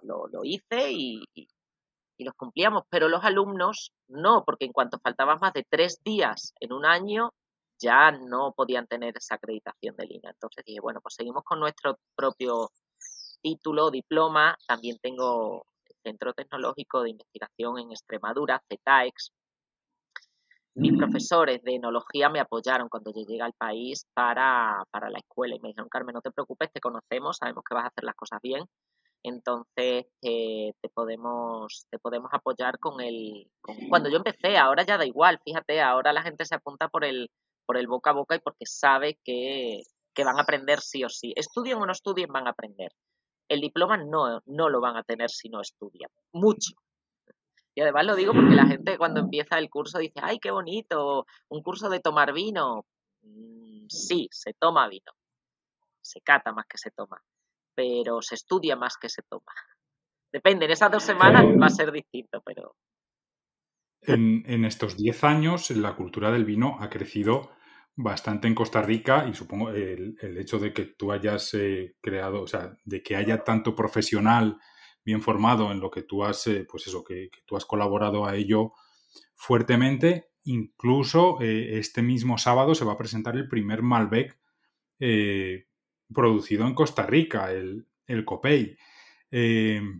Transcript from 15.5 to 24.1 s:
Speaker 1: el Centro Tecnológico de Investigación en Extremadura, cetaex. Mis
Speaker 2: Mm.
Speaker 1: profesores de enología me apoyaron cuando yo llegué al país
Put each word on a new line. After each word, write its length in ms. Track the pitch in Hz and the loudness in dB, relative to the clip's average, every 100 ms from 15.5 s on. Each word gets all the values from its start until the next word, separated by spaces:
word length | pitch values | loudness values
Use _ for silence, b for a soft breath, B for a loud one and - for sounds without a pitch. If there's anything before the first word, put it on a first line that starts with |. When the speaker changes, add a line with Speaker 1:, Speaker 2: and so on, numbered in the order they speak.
| 95 - _ _ | -6 -14 _ _
Speaker 1:
el 100 | _ | _
Centro 300 | 113 107 127 | -14 -8 -8
Tecnológico 680 | 123 135 135 123 135 131 131 | -8 -10 -6 -6 -6 -4 -2
de 80 | 117 | -2
Investigación 680 | 110 _ - 113 - 117 123 | -6 _ -16 -16 -8 -6 -6
en 120 | 117 | -10
Extremadura, 720 | 110 - 107 104 123 143 131 - | -16 -12 -8 -6 -4 -2 -4 -6
cetaex. 640 | 104 - 135 127 - - _ _ _ _ _ _ _ _ - b b b b _ - | -8 2 4 2 -6 -20 _ _ _ _ _ _ _ _ -20 b b b b _ 0
Mis 140 | - | 2
Speaker 2:
Mm. 20 | |
Speaker 1:
profesores 680 | - - - - 170 147 123 | 4 2 0 0 2 2 0
de 120 | 123 | -2
enología 540 | 127 120 117 - 143 143 | -4 -2 -4 -4 2 2
me 100 | 151 | 2
apoyaron 480 | 131 113 127 127 120 | -4 -4 -2 -2 -2
cuando 200 | 113 107 | -10 -10
yo 80 | 107 104 | -12 -10
llegué 160 | 113 | -6
al 120 | 117 | -8
país 520 | - 113 110 123 143 - | -6 -8 -6 -8 -12 -10